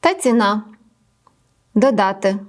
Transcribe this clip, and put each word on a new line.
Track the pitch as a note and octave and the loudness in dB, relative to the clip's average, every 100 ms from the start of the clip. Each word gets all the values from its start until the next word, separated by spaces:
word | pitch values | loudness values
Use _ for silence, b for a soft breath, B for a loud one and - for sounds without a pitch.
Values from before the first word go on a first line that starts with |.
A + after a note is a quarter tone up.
та | E4 | 0
ціна. | F#4 C4 A#3 G#3 G#3+ - - _ _ _ _ _ _ _ _ _ | 0 0 2 2 -2 -6 -20 _ _ _ _ _ _ _ _ _
Додати. | - C4 G#3+ F#3+ G3 G3 G3 | 0 2 2 -2 0 -2 -4